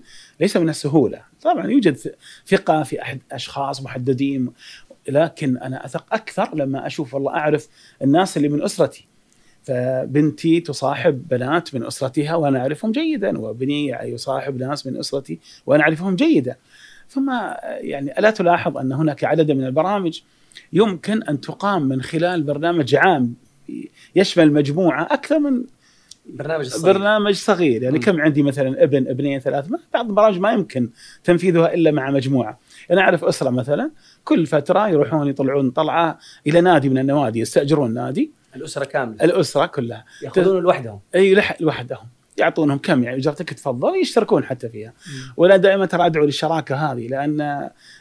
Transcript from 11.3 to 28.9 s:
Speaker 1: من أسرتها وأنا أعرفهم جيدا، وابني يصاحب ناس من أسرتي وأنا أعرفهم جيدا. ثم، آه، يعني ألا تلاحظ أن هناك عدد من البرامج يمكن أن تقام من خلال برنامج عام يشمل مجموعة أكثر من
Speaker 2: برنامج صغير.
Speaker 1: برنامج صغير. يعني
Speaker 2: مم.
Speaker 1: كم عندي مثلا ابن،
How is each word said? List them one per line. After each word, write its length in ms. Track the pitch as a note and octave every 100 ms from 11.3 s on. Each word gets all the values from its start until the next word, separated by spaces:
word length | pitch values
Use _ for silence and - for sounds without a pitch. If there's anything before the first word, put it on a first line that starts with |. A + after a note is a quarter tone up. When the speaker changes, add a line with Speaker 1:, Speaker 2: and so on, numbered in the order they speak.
| B2 B2+ E3+ E3+ C3
Speaker 1:
من 100 | A2+
أسرتها 500 | - B2+ C#3 D3 E3
وأنا 240 | C#3+ C3
أعرفهم 320 | C3 D3+ A3
جيدا، 480 | A#3 D#4+ C#4+ A3 -
وابني 480 | A2 A#2 C3 D3 C#3+ A#2
يصاحب 540 | A#2 A#2 - C3+ C3+ B2+
ناس 300 | C3 D3 C3
من 100 | -
أسرتي 420 | C#3 C#3 - E3 - - -
وأنا 180 | D3
أعرفهم 320 | D3+ D#3 F#3+ F#3
جيدا. 400 | D#4 A#3 B2 - _ - - - -
ثم، 200 | C4+ C4+
آه، 300 | B3 F#3+ -
يعني 560 | - - - C#3 C#3 -
ألا 120 | G#3
تلاحظ 460 | A3 F3 F3 F3 B2+
أن 140 | C3
هناك 320 | C3+ D#3 C3+
عدد 280 | C#3 D#3 D3+
من 140 | C3+ C3
البرامج 560 | C3+ F3+ G3+ F3 E3 _ _ _ - -
يمكن 500 | F3+ A3 F3 - A3
أن 180 | - C#3+
تقام 400 | - - G3 F#3+
من 200 | C3+ C3
خلال 420 | B2+ E3 F3 F3
برنامج 520 | C#3+ D3 E3 E3+ B2+ C#3
عام 380 | F#3 D3+ A#2+ A#2+ _ _ - - - _ - -
يشمل 380 | F#3+ F3 D#3
مجموعة 500 | D3 C#3+ D3+ F3 C3+
أكثر 360 | E3 D4 - D#4
من 240 | D4 B3 C4 _ _ _ _ - -
Speaker 2:
برنامج 360 | C3 C#3+ D#3+ C3
صغير. 280 | D3 E3+
Speaker 1:
برنامج 400 | G3 G3+ G#3+ G#3
صغير. 500 | G3 - F3+ D#3+ A2+
يعني 140 | B2+ D3
Speaker 2:
مم. 60 |
Speaker 1:
كم 180 | D#3+ E3+
عندي 220 | D#3 C#3+
مثلا 400 | C#3+ C3 C3 C3+
ابن، 240 | D#3+